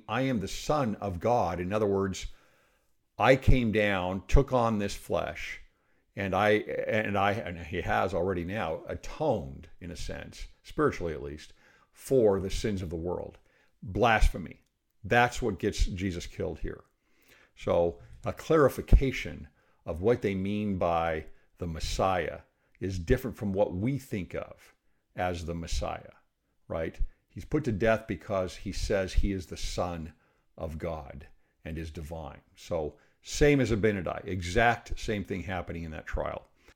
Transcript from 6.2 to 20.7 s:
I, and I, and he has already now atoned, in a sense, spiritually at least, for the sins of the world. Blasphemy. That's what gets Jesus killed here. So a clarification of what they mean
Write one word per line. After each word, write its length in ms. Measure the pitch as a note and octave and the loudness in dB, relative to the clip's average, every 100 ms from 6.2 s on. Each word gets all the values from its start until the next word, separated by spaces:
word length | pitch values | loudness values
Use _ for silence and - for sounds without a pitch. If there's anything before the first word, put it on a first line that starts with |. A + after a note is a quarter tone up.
| G2 | 0
I, 160 | F#2 G#2 G#2+ - - - | 2 4 4 0 -4 0
and 280 | G#2+ A2 G2+ | 0 0 2
I, 180 | G2+ | 2
and 260 | G#2 F2 F2 | 0 -4 -10
he 220 | D#2+ F2+ | -6 -4
has 320 | G#2 A2 G2 | 0 0 0
already 300 | F#2 F#2 F2+ | 0 0 -2
now 360 | E2+ G#2+ E2 D#2+ - | -4 -4 -4 -6 -8
atoned, 800 | F2 - - D#3 G#2+ C2+ C#2+ D2+ - | -10 -10 -4 -2 -2 -4 -14 -18 -16
in 120 | F2 | -14
a 40 | E2 | -10
sense, 520 | - D2+ D2+ - - - | -8 -8 -12 -14 -16 -16
spiritually 500 | - - D3 - F2 | -12 0 0 0 -6
at 80 | C#2+ | -6
least, 320 | C#2+ D2+ - - _ _ _ | -8 -12 -16 -20 _ _ _
for 460 | _ - C3+ G#2+ G2 | _ 2 4 6 4
the 100 | F#2+ | 0
sins 320 | - A#2 F#2+ | -2 -2 -2
of 80 | F2+ | -4
the 60 | E2 | -6
world. 420 | E2+ F2 - - _ _ _ _ | -4 -6 -8 -16 _ _ _ _
Blasphemy. 760 | G#2+ F#2+ A#2 G#2+ - G#2+ D#2 - _ _ _ _ | -6 2 4 6 6 4 -10 -14 _ _ _ _
That's 380 | F#2 A#2+ A#2+ - | 2 4 4 2
what 160 | A#2+ F2+ | -4 0
gets 280 | G#2 - - | -2 2 0
Jesus 420 | F#2+ G2 E2+ - | 0 -4 -4 -10
killed 320 | - F2+ E2 | -6 -6 -4
here. 240 | D#2+ - - _ _ _ _ _ _ - | -8 -8 -16 _ _ _ _ _ _ -8
So 420 | - F2 E2+ - - - | 0 2 2 -2 -16 -10
a 80 | G#2 | -10
clarification 1160 | - - D#3+ C3 - - - C3+ - - D2+ - _ _ _ - | -8 2 4 4 2 6 8 8 -2 -8 -12 -16 _ _ _ -8
of 160 | E2 | 0
what 180 | G2+ B2 | 2 2
they 140 | G#2+ F#2+ | 2 0
mean 420 | F#2+ G#2 G#2+ | -2 -2 -2